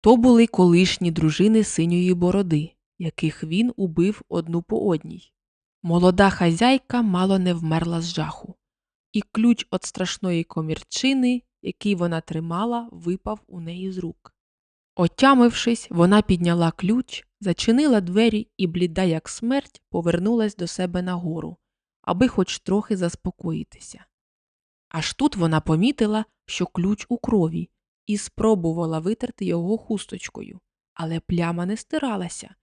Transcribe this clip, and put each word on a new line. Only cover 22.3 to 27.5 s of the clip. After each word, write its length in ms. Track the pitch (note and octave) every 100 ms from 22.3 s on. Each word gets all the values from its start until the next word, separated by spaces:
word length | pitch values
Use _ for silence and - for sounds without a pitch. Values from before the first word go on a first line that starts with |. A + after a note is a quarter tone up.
| - F3+ -
трохи 380 | - G3 - G3
заспокоїтися. 1080 | F3 - F#3 - F3 D#3 D#3 - - - _ _ _ _ _ _ _ _ _
Аж 260 | E3 D3+
тут 220 | - C#4+ G#3
вона 240 | E3 D#3
помітила, 640 | - D#3 A3+ D4 G#3+ G#3+ A3 _ -
що 200 | - F3
ключ 400 | - F3+ G#3 -
у 100 | B3
крові, 520 | - G#3+ D#3+